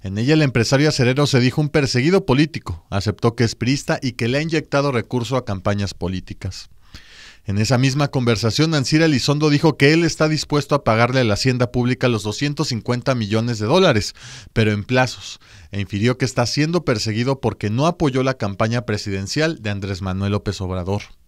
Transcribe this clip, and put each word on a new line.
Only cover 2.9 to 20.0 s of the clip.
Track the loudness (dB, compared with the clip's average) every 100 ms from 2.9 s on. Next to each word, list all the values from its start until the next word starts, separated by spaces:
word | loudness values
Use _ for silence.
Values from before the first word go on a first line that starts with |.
aceptó | -4 -2 0 -2 0
que |
es | -2 0
priista | -2 -2 -2 -4
y | -4
que | -4 -2
le | -2
ha |
inyectado | 0 -2 0 0 0
recurso | -2 -2 -4 -2 -4
a |
campañas | -4 -4 -2 -2 -2 -4
políticas. | -6 -6 -10 -10 -10 -10 -18 -20 -20 -20 -20 -20 -20 -18 -6
En | -2
esa | 2 2
misma | 2 2 0
conversación, | 0 0 2 0 2 2 2
Ancira | 2 2 4
Elizondo | 2 0 2 2
dijo | 4 4 4
que | 4
él | 4
está | 2 0 0
dispuesto | 0 -2 -2 0 -2
a |
pagarle | 2 2 2 2
a |
la | 2
hacienda | 2 0 0 0
pública | 0 0 0 0
los | 0
doscientos | -4 -4 -4 -2 -4
cincuenta | -4 -4 -4 -2 -2
millones | 0 -2 -2 -4
de | 2
dólares, | 4 4 2 0 -10 -20 -20 -6
pero | 0 2
en | 0
plazos, | 0 0 0 -2 -16 -18 -20 -20 -12
e | -8
infirió | -6 0 0 0
que | -2
está | -2 -2
siendo | 0 0 0 -2
perseguido | -2 -2 -2 -2 -2
porque | -2 -2 -4
no | 0 0
apoyó | 0 0 0
la | -2 -2
campaña | -6 -2 -2 -2
presidencial | -4 -6 -4 -6 -4 -2 -2 -2
de | -6
Andrés | -6 -6 -6